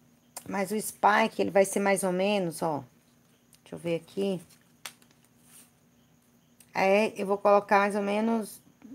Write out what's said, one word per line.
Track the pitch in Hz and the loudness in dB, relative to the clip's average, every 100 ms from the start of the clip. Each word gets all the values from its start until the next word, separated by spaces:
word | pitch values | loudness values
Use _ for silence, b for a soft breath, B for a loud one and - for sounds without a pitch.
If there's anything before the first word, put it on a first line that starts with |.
| _ _ _ - - | _ _ _ -20 -8
Mas | 190 190 | -6 -4
o | 214 | -4
spike, | - - 196 214 220 - | -8 2 4 4 2 0
ele | 196 | 0
vai | 185 | 2
ser | 196 208 | 2 2
mais | 196 196 | 0 0
ou | 190 | 0
menos, | 180 190 208 180 160 | 0 0 0 -2 -4
ó. | 170 143 127 _ _ _ _ _ _ _ | -4 -4 -8 _ _ _ _ _ _ _
Deixa | - 165 | -18 -12
eu | |
ver | 165 165 | -6 -6
aqui. | 165 - 196 180 - _ _ _ - - _ _ _ _ _ - - _ _ _ _ _ _ _ _ _ _ | -6 -6 -4 -4 -8 _ _ _ -20 -20 _ _ _ _ _ -20 -20 _ _ _ _ _ _ _ _ _ _
É, | - 190 202 220 - | -2 2 2 2 -4
eu | 196 | -6
vou | 202 | 0
colocar | 208 202 202 202 | 4 4 4 2
mais | 202 202 | 2 -2
ou | |
menos | 202 208 226 226 202 - _ _ 214 | -2 -2 -2 -2 -4 -14 _ _ -20